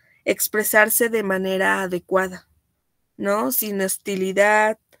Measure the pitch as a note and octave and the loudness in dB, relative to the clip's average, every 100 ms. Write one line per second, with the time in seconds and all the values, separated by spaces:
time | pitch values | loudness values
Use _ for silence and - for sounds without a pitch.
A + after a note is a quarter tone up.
0 | _ _ - G3+ - G#3+ G#3 G#3+ G#3+ - | _ _ -4 -2 -2 -2 2 4 4 2
1 | A#3 A3+ G3+ F#3+ F#3+ F#3+ F#3+ G3 F#3+ F3+ | 0 0 -2 -2 -2 0 0 0 -2 -6
2 | - F#3 F#3 F#3 _ _ _ _ _ _ | -2 -2 -2 -6 _ _ _ _ _ _
3 | _ - G3+ G3+ B3+ B3 G#3+ G3+ F#3+ - | _ -8 -2 0 0 -2 -4 -4 -4 -6
4 | - F#3+ F#3+ F#3+ G#3 G#3+ G#3+ A3 _ _ | -6 -4 -2 2 4 4 2 -2 _ _